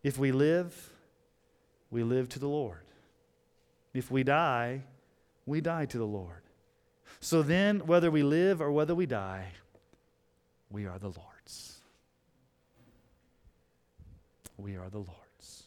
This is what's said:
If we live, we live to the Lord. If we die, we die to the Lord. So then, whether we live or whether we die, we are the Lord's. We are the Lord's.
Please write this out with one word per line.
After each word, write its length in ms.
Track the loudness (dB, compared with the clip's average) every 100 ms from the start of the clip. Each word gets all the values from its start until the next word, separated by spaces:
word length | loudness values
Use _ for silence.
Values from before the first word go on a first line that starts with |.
If 160 | -2 0
we 140 | 2
live, 640 | 4 4 4 0 -12 -20 -20 _ _ _ _ _ _ _ _ _
we 140 | -4
live 260 | 0 0 -2
to 100 | -6
the 80 | -4
Lord. 340 | -4 -6 -10 -20 -20 _ _ _ _ _ _ _ _ _
If 160 | -8 -2
we 140 | 0
die, 600 | 4 4 2 0 -2 -6 -10 -20 _ _ _ _ -6
we 160 | -4
die 240 | -2 -4 -4
to 120 | -4
the 80 | -4
Lord. 360 | -4 -8 -16 _ _ _ _ _ _ -20 -14
So 240 | 0 2
then, 380 | 4 4 4 2 4
whether 240 | 4 6
we 140 | 4
live 380 | 4 4 4 2
or 100 | 0
whether 240 | 2 2 0
we 100 | 0
die, 460 | -2 -4 -8 -10 -16 _ -20 _ _ _ _ _ _ _ _ _
we 160 | -10 -10
are 120 | -8
the 120 | -10
Lord's. 720 | -10 -18 -20 -20 -18 -18 -20 _ _ _ _ _ _ _ _ _ _ -20 _ _ _ _ _ -20 _ _ _ _ _ -20 -20 _ _ -20 -16
We 200 | -12 -12
are 120 | -10
the 100 | -10
Lord's. 640 | -12 -16 -20 _ -20 -20